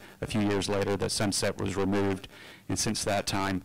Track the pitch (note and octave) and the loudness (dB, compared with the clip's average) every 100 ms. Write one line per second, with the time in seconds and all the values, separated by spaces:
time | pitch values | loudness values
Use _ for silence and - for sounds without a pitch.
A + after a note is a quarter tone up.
0 | - - - A2 G#2 G2+ F2+ G2+ G2 G2 | -10 -10 -2 2 4 2 2 2 2 0
1 | D3 - G#2+ F#2+ G#2 F#2+ G2+ F#2 F#2+ G2+ | 0 0 0 0 -2 -2 -2 0 2 2
2 | G2 F#2+ - - - - - G2 - G#2+ | 2 0 -6 -16 -20 -16 -6 -2 -2 -2
3 | A2 G2+ - G2+ G2 F#2+ | 0 0 0 0 0 -2